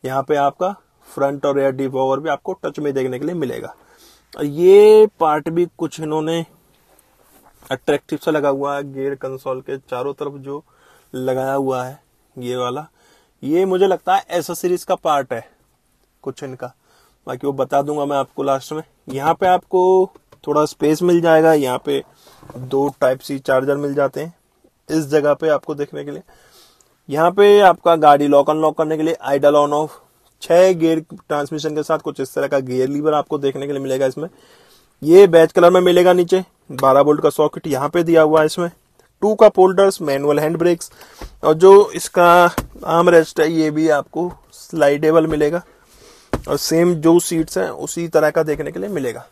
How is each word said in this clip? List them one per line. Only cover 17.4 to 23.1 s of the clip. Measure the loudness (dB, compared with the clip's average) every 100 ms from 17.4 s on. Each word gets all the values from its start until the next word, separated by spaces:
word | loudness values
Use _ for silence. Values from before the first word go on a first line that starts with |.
| -6
वो | -4
बता | -2 -2
दूंगा | -2 -4 -4
मैं | -4
आपको | -6 -6
last | -4 -4 -6
में। | -14 -14 _ -14
यहाँ | -6 -2
पे | 0 0
आपको | 0 _ 0 2 2 0 _ _ _
थोड़ा | -4 -2 -2
space | -2 -2 0
मिल | 0 0
जाएगा, | 4 4 4
यहाँ | 2 0 -6
पे | -6 -6 -8 _ _ _ -20 -18
दो | -6 -4 -4 -2
type | -2